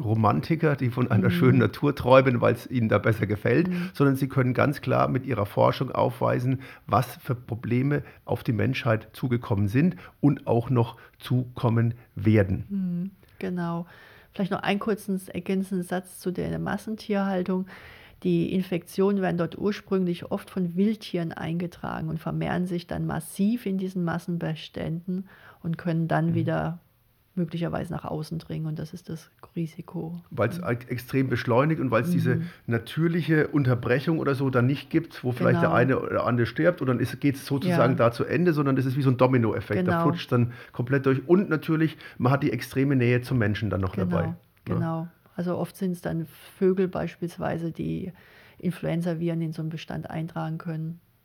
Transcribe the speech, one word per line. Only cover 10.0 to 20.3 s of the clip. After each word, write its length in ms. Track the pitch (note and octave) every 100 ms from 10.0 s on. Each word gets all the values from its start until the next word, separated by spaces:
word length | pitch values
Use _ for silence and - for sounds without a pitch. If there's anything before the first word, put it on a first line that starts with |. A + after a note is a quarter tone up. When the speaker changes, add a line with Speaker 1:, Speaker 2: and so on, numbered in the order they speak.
| - -
Speaker 1:
und 280 | C#3+ C#3+ -
auch 200 | A2+ -
noch 280 | B2 A#2 - - _
zukommen 720 | - B2+ B2 - A#2 A2+ A#2 A#2 - -
werden. 480 | G2+ A2 F#2+ - -
Speaker 2:
Mhm, 420 | G3+ F#3 F3 F#3 - _ -
genau. 480 | F#3+ F3+ E3+ E3+ F3 - - - -
Vielleicht 200 | - F#3+
noch 100 | G3
einen 160 | - G3+
kurzen 420 | A3+ G3+ - F#3+ F#3+
ergänzenden 580 | - F3 F#3+ F#3 F#3+
Satz 360 | F3 F#3 F#3 -
zu 100 | F#3
der 260 | F3+ E3 D#3+
Massentierhaltung. 1040 | E3 G#3 - A3 - G3+ G3 F#3+ F3+ F#3 F#3 - - - - -
Die 300 | F3+ E3+ -
Infektionen 680 | F#3+ F3+ F3 - - G3 G3+
werden 160 | F#3 E3+
dort 200 | E3 -
ursprünglich 720 | G3 G3+ - F#3+ F3+ F3 -